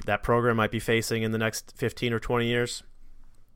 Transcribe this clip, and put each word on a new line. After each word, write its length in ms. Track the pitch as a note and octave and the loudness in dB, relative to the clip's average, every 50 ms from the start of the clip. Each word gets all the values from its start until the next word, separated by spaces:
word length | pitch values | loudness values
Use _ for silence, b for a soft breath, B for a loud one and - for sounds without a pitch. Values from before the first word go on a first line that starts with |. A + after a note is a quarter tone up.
| - | -2
that 180 | - G#2 - - | -2 -2 0 2
program 340 | - A#2+ A#2+ A#2+ B2 A2+ | 2 2 4 4 4 4
might 140 | A2+ A2 G#2+ | 4 2 2
be 80 | A#2 A2 | 0 0
facing 420 | - - A#2 A2+ A2 - A#2+ A2+ | 2 2 2 2 2 2 0 0
in 100 | A2 A2 | 0 0
the 60 | A2 | 0
next 360 | A2 A2+ A2 - - - - - | 0 0 0 -2 -4 -8 -12 -6
fifteen 360 | - B2 A2 - - B2+ A#2+ | -4 -2 -2 -2 -2 -2 0
or 80 | A#2 A2 | 0 -2
twenty 280 | - - B2 A#2+ A#2+ | -2 0 0 2 2
years. 340 | A#2 A#2+ A#2+ A#2+ A#2+ - - - - - - - - - - - - - - - - - | 2 2 2 0 0 -4 -8 -12 -16 -18 -18 -18 -16 -16 -16 -18 -18 -20 -20 -20 -20 -20